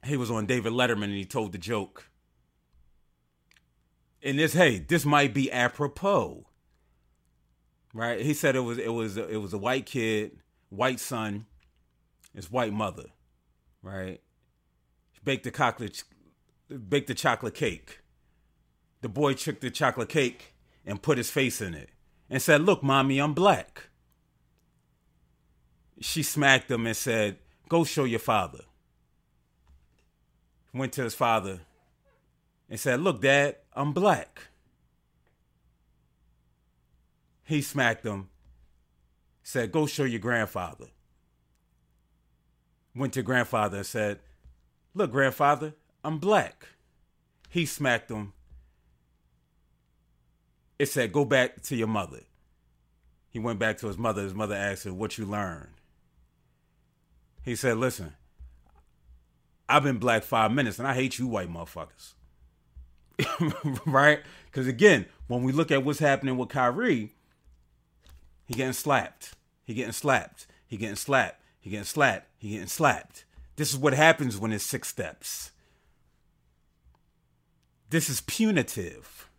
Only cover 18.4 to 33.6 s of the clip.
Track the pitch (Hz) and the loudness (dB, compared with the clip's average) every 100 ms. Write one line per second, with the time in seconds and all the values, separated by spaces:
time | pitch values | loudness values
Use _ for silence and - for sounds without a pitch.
18.4 | _ _ _ _ _ _ 120 101 147 139 | _ _ _ _ _ _ -10 0 0 2
19.4 | - 110 127 - 139 123 113 156 127 - | -4 -6 -8 0 0 0 -2 2 0 -2
20.4 | - _ _ _ - 101 - 135 117 - | -20 _ _ _ -10 -6 0 0 0 0
21.4 | 131 - 98 80 65 _ _ _ _ 131 | 0 0 -6 -8 -14 _ _ _ _ -4
22.4 | - 147 175 185 139 135 135 135 147 147 | 4 6 6 4 4 4 4 2 0 4
23.4 | 196 143 - - - _ _ _ _ _ | 4 4 -2 -18 -20 _ _ _ _ _
24.4 | _ _ _ _ _ _ _ _ _ _ | _ _ _ _ _ _ _ _ _ _
25.4 | _ _ _ _ _ _ - 160 143 - | _ _ _ _ _ _ -6 -4 -2 2
26.4 | 139 135 - 120 117 110 - 113 104 95 | 6 6 4 -2 0 -2 0 2 2 -2
27.4 | _ _ _ 170 156 - 131 113 - 110 | _ _ _ 2 2 0 0 -2 0 0
28.4 | 87 65 - _ _ _ _ _ _ _ | 0 -8 -20 _ _ _ _ _ _ _
29.4 | _ _ _ - _ _ _ _ _ _ | _ _ _ -20 _ _ _ _ _ _
30.4 | _ _ _ 123 131 135 120 - 123 113 | _ _ _ -8 -6 -4 -6 -2 2 2
31.4 | 98 92 82 _ _ _ _ _ _ _ | -2 -12 -16 _ _ _ _ _ _ _
32.4 | _ _ _ - 143 123 185 127 131 139 | _ _ _ -6 0 2 2 2 4 4
33.4 | 143 - | 4 -2